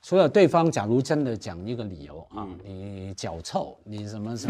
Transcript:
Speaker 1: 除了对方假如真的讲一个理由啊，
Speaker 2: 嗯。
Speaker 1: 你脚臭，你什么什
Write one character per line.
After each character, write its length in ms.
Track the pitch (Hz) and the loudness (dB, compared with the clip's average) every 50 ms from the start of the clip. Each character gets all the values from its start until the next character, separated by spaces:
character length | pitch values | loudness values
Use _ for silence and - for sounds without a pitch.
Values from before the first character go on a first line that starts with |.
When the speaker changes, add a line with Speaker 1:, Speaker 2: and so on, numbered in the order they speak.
Speaker 1:
除 160 | _ - 180 | _ 2 4
了 120 | 190 190 147 | 6 6 6
对 180 | - 208 190 | 8 8 8
方 240 | 151 127 170 165 165 | 8 8 6 4 4
假 140 | 139 - 101 | 2 2 0
如 160 | 104 113 127 135 | 2 2 2 4
真 220 | - 160 151 147 | 2 0 0 2
的 120 | 127 113 | 0 -2
讲 280 | 104 - 110 90 85 90 | -4 -6 -10 -10 -8 -8
一 80 | 107 123 | -8 -8
个 80 | 123 113 | -6 -8
理 220 | 104 92 82 - | -8 -10 -12 -14
由 160 | 71 71 78 85 _ | -14 -16 -16 -18 _
啊， 160 | - 107 104 | -12 -12 -12
Speaker 2:
嗯。 120 | 95 92 87 92 | -12 -12 -14 -14
Speaker 1:
你 500 | 101 95 95 95 101 101 98 95 95 98 | -14 -12 -12 -12 -12 -12 -10 -10 -12 -10
脚 260 | - - 110 82 82 82 | -8 -8 -8 -8 -8 -10
臭， 340 | - - 190 - - - _ _ | -4 -4 -4 -4 -4 -10 _ _
你 240 | 104 107 104 104 | -12 -10 -10 -10
什 140 | 104 104 107 | -10 -8 -8
么 160 | 104 110 120 | -6 -6 -6
什 120 | 117 - | -4 0